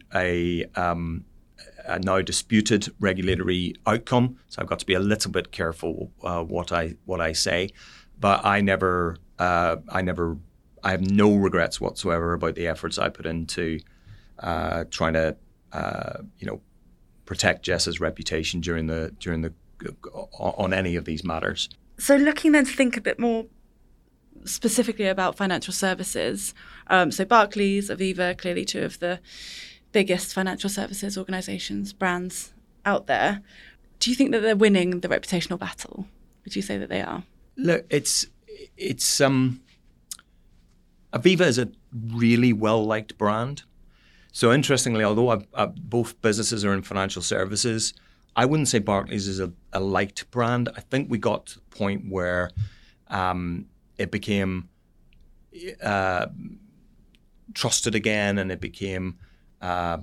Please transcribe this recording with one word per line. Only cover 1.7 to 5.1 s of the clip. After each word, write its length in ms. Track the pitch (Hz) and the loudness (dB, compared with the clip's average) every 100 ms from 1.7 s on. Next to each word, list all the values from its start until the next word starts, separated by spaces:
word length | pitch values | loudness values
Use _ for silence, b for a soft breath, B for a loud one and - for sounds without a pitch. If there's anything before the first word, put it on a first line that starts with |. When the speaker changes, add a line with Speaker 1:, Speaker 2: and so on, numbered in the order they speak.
| - - | -16 -8
Speaker 1:
a 140 | 90 | -4
now 220 | 92 95 | 2 2
disputed 720 | 92 92 - 110 104 107 - - | 2 -4 2 4 6 2 2 -2
regulatory 760 | 101 92 92 92 92 90 87 - - | 0 2 0 0 0 0 -2 -2 0
outcome, 500 | 113 - 127 123 127 b | 0 2 2 2 0 b
so 120 | - | -10
I've 60 | 90 | -6
got 120 | - | -6
to 60 | - | 0
be 80 | |
a 60 | 92 | 2
little 320 | 98 | 2